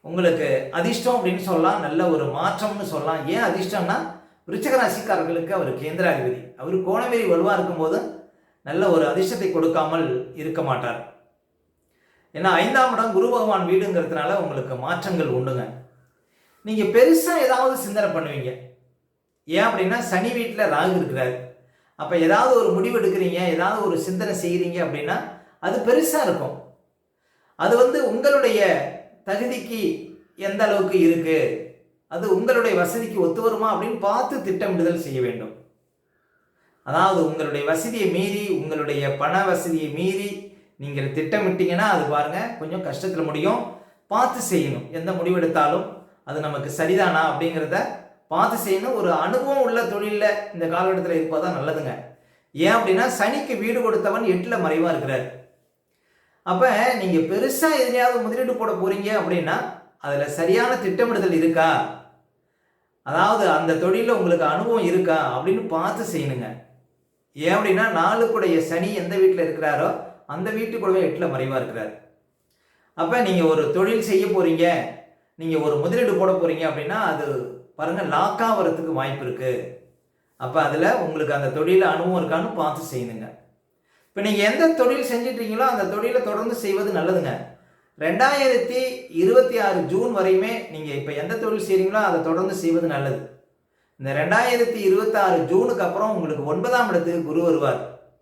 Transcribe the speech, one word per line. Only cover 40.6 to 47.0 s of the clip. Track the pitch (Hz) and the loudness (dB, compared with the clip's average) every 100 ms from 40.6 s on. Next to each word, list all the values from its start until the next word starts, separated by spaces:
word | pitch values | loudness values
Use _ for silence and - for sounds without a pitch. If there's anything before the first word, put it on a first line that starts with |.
| _ _ | _ _
நீங்கள் | 143 139 135 147 | -10 -6 -4 -4
திட்டமிட்டீங்கன்னா | 156 208 185 180 175 175 214 | -2 0 0 0 0 0 0
அது | 170 147 | 0 0
பாருங்க | 147 147 180 233 - | -2 -2 -4 -8 -8
கொஞ்சம் | 156 180 151 | -8 -8 -6
கஷ்டத்துல | 135 185 165 156 | -6 -6 -4 -4
முடியும். | 151 185 233 - - - _ _ | -2 0 -2 -4 -14 -20 _ _
பார்த்து | 220 262 247 - | 0 0 -2 -2
செய்யணும். | 185 135 123 - 165 | 0 0 -4 -8 -8
எந்த | 170 | -6
முடிவெடுத்தாலும் | 175 180 180 160 160 147 180 - - - _ - | -2 0 2 2 2 2 0 -4 -12 -20 _ -10
அது | 151 151 | -6 -6
நமக்கு | 143 - - | -6 -6 -4
சரிதானா | 165 190 | 0 2